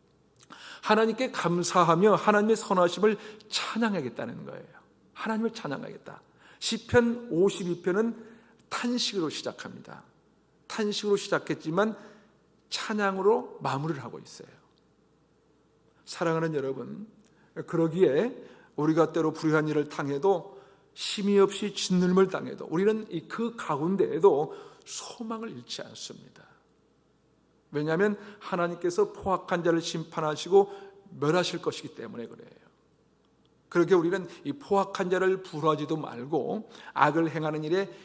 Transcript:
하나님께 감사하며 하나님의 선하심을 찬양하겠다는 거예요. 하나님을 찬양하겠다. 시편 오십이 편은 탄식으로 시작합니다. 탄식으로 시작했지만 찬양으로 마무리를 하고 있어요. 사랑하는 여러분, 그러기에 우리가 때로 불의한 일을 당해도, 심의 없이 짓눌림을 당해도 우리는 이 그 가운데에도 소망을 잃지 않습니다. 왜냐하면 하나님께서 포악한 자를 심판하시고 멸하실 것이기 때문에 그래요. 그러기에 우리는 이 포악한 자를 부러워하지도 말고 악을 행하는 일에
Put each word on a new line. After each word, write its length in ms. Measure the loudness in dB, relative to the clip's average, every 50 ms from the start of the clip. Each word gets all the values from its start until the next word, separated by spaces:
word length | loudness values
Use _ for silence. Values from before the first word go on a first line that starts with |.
| _ _ _ _ _ _ _ _ -20 -20 -20 -20 -20 -20 -18 -6
하나님께 520 | 0 2 4 4 4 2 2 0 -4 -4 -4
감사하며 800 | -2 -2 0 0 0 0 2 2 4 4 6 6 6 6 6 6
하나님의 420 | 4 4 4 4 4 4 4 2
선하심을 600 | 2 0 0 2 4 4 4 2 2 2 2 2 0 -4 -12 -18 -20 -12 -8
찬양하겠다는 960 | -6 -6 -6 -4 -4 -2 -2 -2 -2 -2 -4 -6 -8 -8 -8 -8 -10 -10 -12
거예요. 200 | -14 -14 -14 -16 -18 -20 -20 -20 _ _ _ _ _ -14
하나님을 400 | -8 -6 -4 -2 -2 -2 -2 -4
찬양하겠다. 680 | -6 -8 -8 -8 -8 -8 -10 -14 -14 -16 -16 -18 -18 -20 _ _ _ -20 -20 -14 -8
시편 680 | -6 -4 -4 -4 -2 2 4 4 6 4 2 -2 -4 -2
오십이 520 | 2 4 4 4 2 0 -2 -4 -4 -2 -2
편은 420 | 0 0 2 0 0 -2 -6 -12 -20 -20 -20 -20 _ _ _ _ _
탄식으로 600 | -6 -4 -2 -2 -2 -2 -2 -2 -2 -2 -2 -2
시작합니다. 760 | -4 -6 -6 -8 -8 -8 -10 -14 -14 -16 -16 -18 -18 -20 -20 _ _ _ _ _ _ _ _ _ _ _ _ -10
탄식으로 480 | -6 -4 -2 -2 -2 -2 0 2 2
시작했지만 800 | 0 2 0 -2 -2 0 -2 -6 -6 -4 -2 0 0 0 0 -2 -6 -12 -20 -20 -20 _ _ _ _ _ _ _ _ _ _
찬양으로 880 | -8 -6 -6 -4 -2 -2 0 0 0 2 4 4 4 4 2 -4 -10 -8
마무리를 420 | -6 -4 -4 -4 -4 -4 -6 -6 -10
하고 160 | -12 -14 -16
있어요. 300 | -16 -18 -18 -20 -20 -20 -20 _ _ _ _ _ _ _ _ _ _ _ _ _ _ _ _ _ _ _ _ _ _ _ _ _ _ _ _ _ _
사랑하는 500 | -14 -8 -4 -2 -2 0 0 -2 -2 -2
여러분, 540 | -4 -4 -4 -6 -8 -10 -12 -12 -14 -14 -16 -18 -20 _ _ _ _ _ _ -14 -14 -10
그러기에 680 | -4 0 0 2 2 4 4 4 6 6 4 2 0 -2 -8 -14 -18 -20 -20 -20 _ _
우리가 360 | 0 2 4 6 6 4 4 4
때로 200 | 2 0 0 0
불의한 360 | 0 2 2 4 4 4 2
일을 200 | 0 0 -2 -2
당해도, 720 | -4 -6 -4 -4 -2 2 4 4 4 2 0 -6 -16 -20 -20 -20 _ _ _ _ _
심의 440 | -10 -8 -6 -4 -2 0 4 6 6
없이 360 | 6 6 4 0 -4 -4 -4
짓눌림을 540 | -4 -2 0 2 4 4 4 6 6 4 4
당해도 380 | 2 -2 -6 -8 -10 -10 -8 -4
우리는 360 | -2 2 2 2 2 0 -2 -6
이 160 | -8 -8 -8 -8
그 280 | -6 -4 -4 -4 -6
가운데에도 960 | -6 -6 -4 -2 -2 0 0 2 2 2 0 2 6 6 6 6 6 2 -2 -4 -10 -16 -18 -20 -20 -18
소망을 680 | -14 -12 -12 -12 -12 -12 -12 -10 -10 -10 -8 -10 -10
잃지 320 | -12 -14 -12 -10 -10 -10 -10
않습니다. 640 | -12 -14 -14 -14 -14 -14 -16 -20 -20 -20 -20 -20 -20 _ _ _ _ _ _ _ _ _ _ _ _ _ _ _ _ _ _ _ _ _ _ _ _
왜냐하면 480 | -6 -4 0 0 2 2 2 2 0 -2 -8 -14 -20 -18
하나님께서 720 | -10 -4 -2 0 0 0 -2 -2 -2 0 2 2 2 0 -2
포악한 500 | -4 -2 0 0 0 0 -2 -2 0 2
자를 180 | 2 2 2 0
심판하시고 880 | -2 -4 -6 -8 -8 -6 -4 -2 -2 -2 -4 0 4 6 6 6 6 2 -12 -18 -20 -20 -20 -20 -20 -8 -2
멸하실 400 | 0 2 2 2 2 0 -2 -6
것이기 340 | -4 -6 -6 -6 -8 -14 -14
때문에 320 | -14 -14 -12 -12 -12 -12
그래요. 220 | -14 -14 -18 -20 -20 -20 -20 _ _ _ _ _ _ _ _ _ _ _ _ _ _ _ _ _ _ _ _ _ _
그러기에 260 | 2 2 4 6 6
우리는 320 | 4 4 4 0 -2 -4 -8 -14 -10 -8
이 100 | -8 -8
포악한 560 | -8 -4 0 0 0 0 0 -2 -4 -2 0
자를 320 | 0 2 2 2 2 0 -2
부러워하지도 560 | -8 -6 -2 0 2 2 2 0 -4 -4 -6
말고 720 | -6 -8 -10 -10 -6 -4 -2 -2 -2 -2 -4 -6 -6 -10 -16 -20 -18 -8 0
악을 360 | 2 2 4 4 2 0 0
행하는 340 | 0 -2 -2 -2 -2 -4 -2
일에 260 | -2 0 0 -2 -2 -8 -14 -20